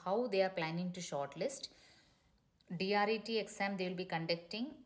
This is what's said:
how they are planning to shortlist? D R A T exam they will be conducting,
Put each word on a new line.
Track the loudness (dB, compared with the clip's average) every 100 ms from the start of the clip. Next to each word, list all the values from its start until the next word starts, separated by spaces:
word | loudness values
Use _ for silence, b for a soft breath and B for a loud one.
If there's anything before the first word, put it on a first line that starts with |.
how | 0 2 4
they | 4
are | 4
planning | 2 0 0 -2
to | -4
shortlist? | -4 -2 -2 -2 -2 -2 -10 B B B B B B B _ _ -8 -2
D | 2
R | 4 4
A | 2
T | 0 -2
exam | -2 -2 -2 0
they | -2
will | -2
be | -2
conducting, | -2 0 -2 -2 -4 -4 -8